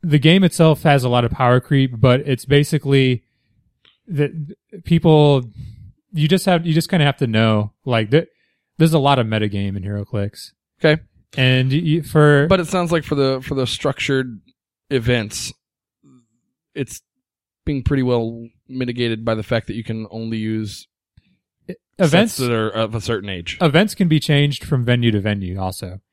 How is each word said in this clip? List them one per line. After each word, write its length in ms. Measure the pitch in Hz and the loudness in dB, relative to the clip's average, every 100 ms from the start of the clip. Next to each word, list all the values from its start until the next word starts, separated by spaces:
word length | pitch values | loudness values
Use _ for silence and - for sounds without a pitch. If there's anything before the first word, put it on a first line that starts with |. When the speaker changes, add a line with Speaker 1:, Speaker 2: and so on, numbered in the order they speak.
Speaker 1:
the 180 | 170 147 | 0 2
game 240 | 147 185 | 4 4
itself 400 | 180 - 160 147 | 2 4 2 4
has 200 | 160 139 | 2 2
a 60 | 123 | 2
lot 160 | 120 120 | 0 0
of 60 | |
power 280 | - 123 123 | 0 2 2
creep, 400 | - 139 135 120 | 2 0 0 2
but 220 | 127 127 | 2 2
it's 240 | 143 131 - | 0 -4 2
basically 800 | 143 147 151 139 139 131 120 _ _ _ _ _ _ _ _ - | 2 2 -2 2 2 2 -2 _ _ _ _ _ _ _ _ -10
that 240 | 151 147 165 147 - _ 190 | -4 -4 -4 -12 -14 _ -18
people, 600 | - 165 165 156 147 139 120 - - - - _ _ | 0 2 4 6 6 2 -2 -14 -20 -20 -20 _ _
you 140 | 165 151 | -2 0
just 180 | 185 - | 2 2
have, 200 | 175 170 | 0 0
you 80 | |
just 160 | 156 - | -2 0
kinda 160 | 180 143 | 0 0
have 120 | - | 0
to 100 | 127 | -2
know, 460 | 110 113 107 104 _ - | 2 2 2 -2 _ -4
like, 260 | 117 107 | -2 2
th-, 160 | 143 - _ _ _ _ - | 0 0 _ _ _ _ 0
there's 160 | 160 | 2
a 60 | 156 | 4
lot 180 | 139 135 | 2 2
of 60 | 110 | 0
metagame 480 | 110 104 101 98 98 | -2 -2 -2 -4 -6
in 80 | |
HeroClix. 680 | 95 101 101 104 101 - - _ _ _ | -6 -8 -6 -6 -6 -8 -20 _ _ _
Speaker 2:
Okay. 180 | 156 156 - _ _ - | 0 0 -4 _ _ -2
Speaker 1:
And 340 | 127 127 131 | 2 2 0
y-, 100 | 143 | -2
y-, 180 | 170 160 | 0 -2
for 440 | 147 156 151 143 139 | 0 4 6 6 4
Speaker 2:
But 120 | 190 | 0
it 80 | 165 | 0
sounds 240 | 185 175 | -2 0
like 120 | 170 | -2
for 120 | - 143 | -2 0
the, 260 | 135 131 | 0 -2
for 140 | 135 135 | -4 -4
the 100 | 123 | -4
structured 760 | - 143 - - 135 131 107 _ _ _ _ _ | -2 -4 -4 -2 -2 -2 -10 _ _ _ _ _
events, 600 | 135 113 120 107 - - - _ _ _ _ 135 127 113 113 _ _ _ | -2 0 0 -2 -8 -12 -14 _ _ _ _ _ _ _ _ _ _ _
it's 280 | - 127 - _ _ _ _ _ _ - | -10 -10 -10 _ _ _ _ _ _ -6
being 180 | 143 | -4
pretty 200 | 123 139 | -2 0
well 440 | 123 120 113 117 117 _ _ | 0 0 -2 -8 -18 _ _
mitigated 580 | 127 123 120 120 113 113 | -6 -6 -2 -4 -2 -2
by 100 | 110 | -4
the 80 | |
fact 240 | 107 117 - | -2 -4 -4
that 60 | 107 | -10
you 80 | |
can 240 | 113 113 110 | -8 -10 -10
only 260 | 113 113 113 | -10 -8 -6
use 500 | 110 110 107 - - _ _ _ _ _ _ _ - | -4 -4 -6 -12 -20 _ _ _ _ _ _ _ -18
Speaker 1:
I-, 60 | - _ - | -18 _ 0
Speaker 2:
sets 80 | 170 | 2
Speaker 1:
events 240 | 165 220 - | 4 2 0
Speaker 2:
that 140 | 127 | -2
are 180 | 113 110 | 0 -2
of 260 | 104 110 110 | -2 -4 -4
a 60 | |
certain 280 | 104 113 101 | -4 -6 -6
age. 280 | 92 85 - | -10 -10 -2
Speaker 1:
Events 340 | 170 147 214 - | 2 2 0 0
can 120 | 180 | 2
be 120 | 156 | 2
changed 440 | - 143 143 139 | 2 2 2 -2
from 220 | - 131 120 | -4 -2 0
venue 260 | 123 117 | 2 2
to 80 | 107 | 0
venue 380 | 101 101 90 95 | -2 -4 -6 -6
also. 400 | 92 92 92 95 _ | -6 -8 -12 -14 _